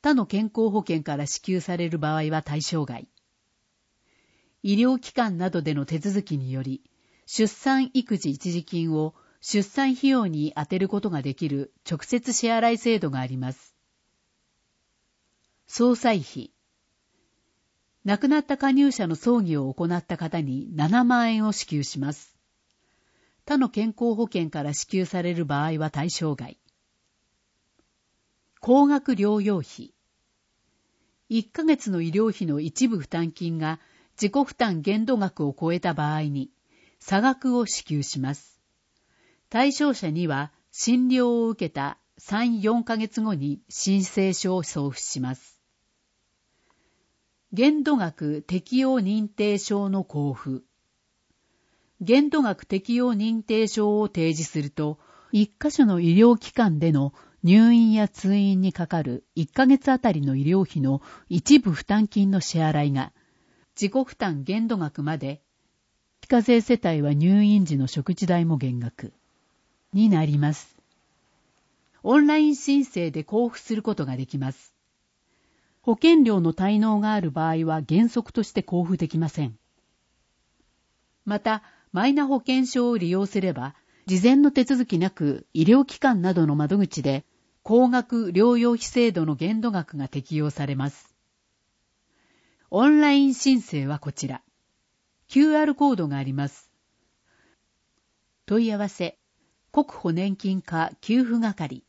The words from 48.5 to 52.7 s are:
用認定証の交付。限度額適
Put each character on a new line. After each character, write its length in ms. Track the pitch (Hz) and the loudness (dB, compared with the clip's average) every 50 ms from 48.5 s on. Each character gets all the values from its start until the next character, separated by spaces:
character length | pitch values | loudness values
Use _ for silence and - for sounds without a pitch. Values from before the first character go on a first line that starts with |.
| 180 185 - - 247 | -6 -6 -4 -2 -2
用 220 | 254 262 262 262 254 | 0 2 2 2 0
認 280 | 196 190 208 220 214 | 0 0 -2 -2 -4
定 300 | 208 _ - 208 208 208 | -4 _ -2 -2 0 0
証 320 | 196 - - 208 202 202 196 | -2 -2 -4 -2 -2 -2 -2
の 160 | 190 190 180 | -2 -4 -4
交 280 | _ - 147 143 143 131 | _ -4 -4 -4 -4 -4
付。 300 | - - 139 131 127 _ _ _ _ _ _ _ _ _ _ _ _ _ _ _ _ _ _ _ _ _ _ _ _ _ _ _ _ | -6 -8 -10 -10 -10 _ _ _ _ _ _ _ _ _ _ _ _ _ _ _ _ _ _ _ _ _ _ _ _ _ _ _ _
限 280 | 190 165 233 269 294 294 | 0 4 4 4 4 4
度 120 | 294 311 | 2 0
額 240 | 269 220 185 - - | 0 0 -2 -6 -6
適 280 | _ | _